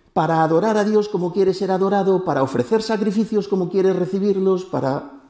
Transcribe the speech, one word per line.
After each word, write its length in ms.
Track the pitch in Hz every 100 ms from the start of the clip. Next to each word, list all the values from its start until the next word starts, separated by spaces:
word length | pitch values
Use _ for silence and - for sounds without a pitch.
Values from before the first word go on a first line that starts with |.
| _
para 300 | 175 160 160
adorar 340 | 160 165 220 214
a 80 |
Dios 240 | 208 214 208
como 240 | - 175
quiere 200 | 196 190
ser 180 | 185 190
adorado, 540 | 185 190 202 190 185
para 180 | 185 143
ofrecer 400 | 269 240 240 220
sacrificios 640 | 220 214 214 202 220 208 202
como 220 | 190 180
quiere 240 | 196 190
recibirlos, 720 | 180 180 196 202 190 190 185
para, 580 | - 139 135 143 - -